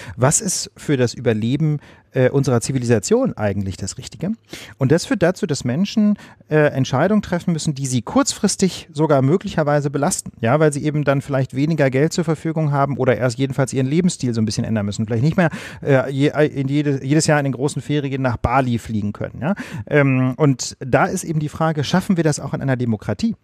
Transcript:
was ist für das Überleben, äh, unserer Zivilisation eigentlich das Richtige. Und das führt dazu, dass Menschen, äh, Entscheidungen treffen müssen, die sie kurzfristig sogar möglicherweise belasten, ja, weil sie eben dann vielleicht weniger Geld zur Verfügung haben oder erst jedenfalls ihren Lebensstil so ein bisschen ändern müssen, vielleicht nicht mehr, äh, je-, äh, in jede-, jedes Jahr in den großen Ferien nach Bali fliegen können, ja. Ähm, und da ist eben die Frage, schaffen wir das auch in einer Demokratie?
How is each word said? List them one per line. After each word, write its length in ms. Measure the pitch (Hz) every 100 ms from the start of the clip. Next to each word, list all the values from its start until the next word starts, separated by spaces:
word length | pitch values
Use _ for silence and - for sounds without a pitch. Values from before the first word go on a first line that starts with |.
| - 113
was 240 | 131 -
ist 280 | 202 - - -
für 220 | - 135
das 160 | 120
Überleben, 680 | - 120 107 113 143 156 147 - - _ 135
äh, 140 | 127
unserer 320 | 143 143 120
Zivilisation 720 | - 131 117 110 - 233 262
eigentlich 420 | - 104 98 98 90
das 220 | 92 -
Richtige. 360 | - - 190 226 - - - -
Und 140 | 131
das 140 | 170 -
führt 180 | 196
dazu, 240 | 170 - 175
dass 160 | 139
Menschen, 520 | 123 139 202 220 208 208 - - -
äh, 200 | 151 147
Entscheidungen 560 | 135 131 131 185 214
treffen 300 | - 175 -
müssen, 200 | 156 156
die 140 | 135 139
sie 160 | 127
kurzfristig 840 | - 262 285 - 202 - 185 - -
sogar 300 | 147 156 139
möglicherweise 680 | 131 190 196 - 147 147 143
belasten, 420 | 143 156 - - -
ja, 200 | 113 135
weil 120 | 156
sie 120 | 143
eben 220 | 151 147 143
dann 160 | 139
vielleicht 340 | - 135 131 127
weniger 340 | 151 156 135
Geld 240 | 127 160
zur 100 | -
Verfügung 480 | 165 151 160 156 151
haben 260 | 143 139 127
oder 200 | 127 120
erst 220 | 123 117
jedenfalls 340 | 135 135 131
ihren 140 | 131 131
Lebensstil 480 | 160 180 - 123 113
so 60 |
ein 40 | 107
bisschen 180 | -
ändern 220 | - 110 101
müssen, 220 | 101 107
vielleicht 160 | 117
nicht 140 | 147 190
mehr, 120 | 165 - - -
äh, 300 | 151 135 127
je-, 160 | 139 143 139
äh, 100 | 151
in 220 | 139 135
jede-, 360 | 147 147 135
jedes 220 | 131 156 160
Jahr 140 | 147
in 60 | 139
den 80 |
großen 280 | 117 143 139
Ferien 400 | - 147 139 131
nach 160 | 131 110
Bali 400 | 120 131 127 117
fliegen 340 | - 104 104
können, 300 | - 110 -
ja. 140 | 139 202 - 135 -
Ähm, 480 | 147 135 131 131 131
und 400 | 147 127 - -
da 260 | 131 135 185
ist 180 | 185
eben 160 | - 156
die 100 | 147
Frage, 340 | - 160 151
schaffen 320 | - 185 - 170
wir 80 |
das 160 | 156 147
auch 140 | -
in 80 | -
einer 140 | 135 123
Demokratie? 600 | 123 107 - - 226 -